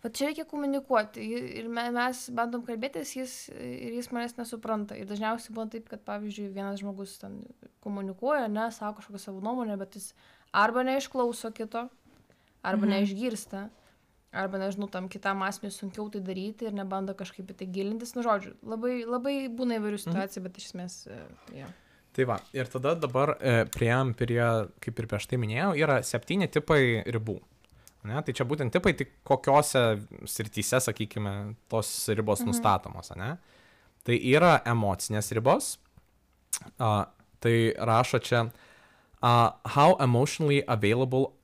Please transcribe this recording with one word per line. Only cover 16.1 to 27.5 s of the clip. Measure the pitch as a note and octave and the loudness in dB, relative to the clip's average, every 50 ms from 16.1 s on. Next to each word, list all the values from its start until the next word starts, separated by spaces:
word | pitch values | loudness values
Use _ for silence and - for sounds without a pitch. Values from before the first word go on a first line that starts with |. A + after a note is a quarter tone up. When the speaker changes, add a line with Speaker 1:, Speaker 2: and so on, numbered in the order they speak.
Speaker 1:
tai | G#3 G#3 | -8 -8
daryti | F#3+ F#3 F#3 F#3+ F#3+ G#3 A3 - A#3+ | -6 -6 -6 -6 -6 -8 -8 -8 -8
ir | A3 G#3 | -6 -6
nebando | G3+ G3 F#3+ F#3+ F#3+ G3 F#3+ F#3+ | -6 -6 -4 -4 -4 -4 -6 -8
kažkaip | F#3 F#3+ F3+ - - F#3 F#3+ | -8 -10 -12 -12 -16 -16 -16
į | G3 | -12
tai | - G3 | -12 -10
gilintis. | F#3 F3+ G3 G3 G3+ G#3+ A3+ A#3+ A#3+ - | -8 -6 -4 -4 -4 -4 -6 -8 -8 -6
Nu, | B3 A#3+ | -4 0
žodžiu, | A#3+ G#3+ G3+ G3 - - - - | 2 2 0 0 -6 -16 -16 -12
labai, | A3 A3 A3+ A3+ B3 B3+ B3 A#3 | -10 -8 -4 -2 -2 -2 -2 -4
labai | A3+ A#3+ B3 A#3+ C#4 C#4 C#4 C4+ C4 | -4 -4 -2 -2 -2 -2 -2 -4 -6
būna | A#3 A#3 B3+ B3 A#3 A3 | -4 -2 -2 0 0 0
įvairių | G#3 G#3 G#3 G3+ | -2 -2 -4 -4
Speaker 3:
Mhm. | - E3 E3+ | -4 -2 -2
Speaker 1:
situacijų, | F#3+ F#3+ G3 - G#3 F3+ | -2 -2 -2 -6 -8 -10
bet | F#3+ F#3 | -10 -12
iš | - - - - | -12 -16 -14 -12
esmės, | F#3 F3+ F3+ F#3 - - - | -12 -12 -10 -12 -14 -16 -16
e, | G2+ - D#2 - - - - - - C#3 | -16 -16 -16 -18 -20 -20 -20 -18 -16 -14
jo. | C3+ C#3+ F3+ - _ _ _ _ _ _ _ | -14 -16 -16 -20 _ _ _ _ _ _ _
Speaker 3:
Tai | - C3 | 0 0
va, | A#2+ A2+ G2 - - - | 2 0 -4 -4 -8 -6
ir | C3+ B2+ | -6 -6
tada | A#2+ - C3 B2 C#3 E3 | -4 -6 -2 0 0 0
dabar, | E3 D3+ C3+ B2 B2+ C#3 D3+ - - | 0 0 0 2 2 2 2 2 0
e, | - C3 A#2+ A2+ A2 | 2 4 4 4 4
priėjom | - - - B2 A#2 A#2 B2+ C3+ B2+ A#2 | 2 0 0 2 2 4 2 2 0 0
prie, | - B2 A#2 A#2+ A#2 A#2+ A#2 A#2 A2+ G#2 F2+ - _ | -2 -2 0 2 2 4 4 4 2 0 -2 -8 _
kaip | - - A2+ - | -10 -8 -6 -6
ir | A2+ | -6
prieš | G#2+ - G2+ - - | -4 -4 -6 -4 -2
tai | - | -2
minėjau, | B2 A#2+ G#2+ G#2+ B2 E3 G3+ F3 | -2 -2 0 0 0 0 2 2
yra | C#3+ D#3 D3+ C#3 B2 G#2 | 2 4 4 4 2 2
septyni | - - A#2 - - E3 G3 F#3 - | 0 -4 -4 -2 0 0 0 0 2
tipai | - D#3 D3+ - D#3+ D3 C3+ B2 A#2 A2 - | 0 0 2 4 6 6 6 6 4 2 0
ribų. | - A#2 A2+ A2 A2+ G2 - - _ | -2 -2 -2 -2 -2 -6 -6 -8 _